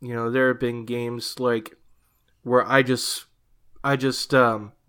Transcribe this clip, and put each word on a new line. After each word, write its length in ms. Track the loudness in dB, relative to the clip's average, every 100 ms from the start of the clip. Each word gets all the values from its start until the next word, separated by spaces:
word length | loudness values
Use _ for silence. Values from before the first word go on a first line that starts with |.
you 140 | -10
know, 160 | -4 0
there 180 | 2 2
have 120 | 2
been 240 | -2 -4
games, 560 | -6 -4 -4 -6 -8 -2
like, 340 | 0 0 -4 _ _ _ _ _ _ _
where 220 | 0 2
I 180 | 4 2
just, 400 | 2 0 -2 -6 -12 _ _ _ _ -8
I 140 | -2 0
just, 360 | 0 -2 2
um, 400 | 4 4 2 -8 _